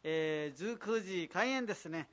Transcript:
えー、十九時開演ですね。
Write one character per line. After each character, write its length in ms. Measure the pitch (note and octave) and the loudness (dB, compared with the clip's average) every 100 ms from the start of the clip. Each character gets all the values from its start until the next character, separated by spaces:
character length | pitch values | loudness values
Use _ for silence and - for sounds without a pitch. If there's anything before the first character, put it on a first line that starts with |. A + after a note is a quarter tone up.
え 500 | D#3 D#3+ D#3 D3+ D3+ | 0 2 4 2 0
ー、 60 | C3+ | -2
十 180 | G3+ A3+ | -4 -4
九 240 | G#3 A3+ | 0 0
時 300 | F#3 F#3 D#3+ | 0 -2 0
開 180 | F3 B3 | 2 2
演 140 | C4 | 2
で 80 | A3+ | 0
す 120 | F#3+ D#3+ | -4 -4
ね。 220 | D#3+ D3 | -6 -4